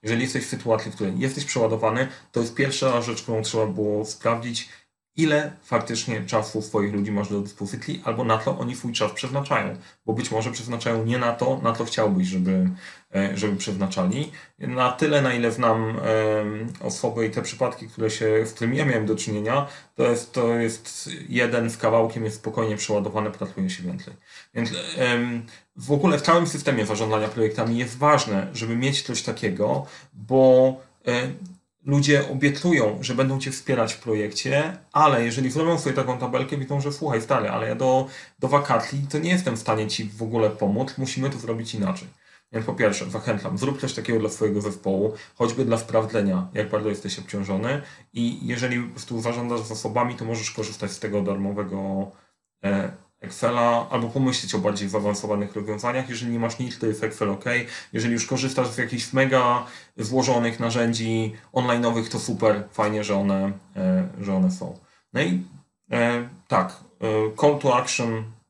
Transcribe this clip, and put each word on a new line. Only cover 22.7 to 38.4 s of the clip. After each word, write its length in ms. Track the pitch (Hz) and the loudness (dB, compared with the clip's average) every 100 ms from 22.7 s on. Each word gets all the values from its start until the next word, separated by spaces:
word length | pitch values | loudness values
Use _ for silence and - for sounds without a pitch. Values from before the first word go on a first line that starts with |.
| 104 | -2
przeładowany, 540 | - 104 101 107 107 | 0 0 0 -2 -2
pracuje 380 | 98 95 - 95 | -4 -8 -4 -4
się 140 | - | -4
więcej. 300 | 90 92 - - _ - - | -6 -8 -10 -18 _ -20 -12
Więc, 160 | 117 117 - - - | -4 -4 -4 -8 0
em, 480 | 123 120 120 120 113 - _ - | 2 2 0 -4 -8 -18 _ -16
w 160 | 120 | 0
ogóle 260 | 143 185 143 | 4 6 4
w 40 | |
całym 260 | 156 170 156 | 6 6 4
systemie 380 | 143 - 123 104 | 0 0 2 0
zarządzania 420 | 107 110 110 107 | 0 2 2 0
projektami 500 | 120 110 107 117 117 | 2 0 2 0 0
jest 200 | 123 - | -2 2
ważne, 500 | 147 147 - 101 95 | 4 4 4 -2 -2
żeby 220 | 117 113 117 | -6 -2 0
mieć 260 | 135 143 | 2 0
coś 220 | - 117 | -2 -4
takiego, 640 | - 110 110 92 104 135 - - - | -4 -2 -2 0 0 0 -4 -14 -20
bo, 640 | - 110 131 131 127 131 131 - _ - | -18 2 6 10 10 8 4 -12 _ -2
e, 40 | 120 127 - - - _ _ 139 | 0 -2 -6 -14 -18 _ _ 0
ludzie 440 | 143 139 143 143 | 2 6 4 4
obiecują, 680 | 135 139 139 175 160 107 104 | 2 2 2 2 4 4 0
że 140 | - 123 | -4 0
będą 240 | 131 135 | 2 0
cię 120 | 135 | -4
wspierać 420 | 131 - 127 113 | -6 -2 0 0
w 60 | - | -2
projekcie, 800 | 117 107 104 - 127 139 160 185 - | -2 -2 0 -4 0 0 0 -4 -2
ale 320 | 143 151 127 117 | 4 6 6 2
jeżeli 260 | 113 131 | 0 0
zrobią 260 | 139 160 165 | 2 2 2
sobie 180 | 143 131 | 0 0
taką 220 | 123 120 | 0 -2
tabelkę, 400 | 127 123 135 143 | -2 -2 -2 -4
widzą, 240 | 131 143 | -2 -2
że 120 | 139 | -2
„Słuchaj, 280 | 143 156 117 | -4 -2 -2
stary, 280 | - 127 101 | 2 0 2
ale 180 | 113 110 | -2 -2
ja 80 | 113 | 0
do, 320 | 131 131 135 - - | 4 4 2 -8 -20
do 80 | _ | _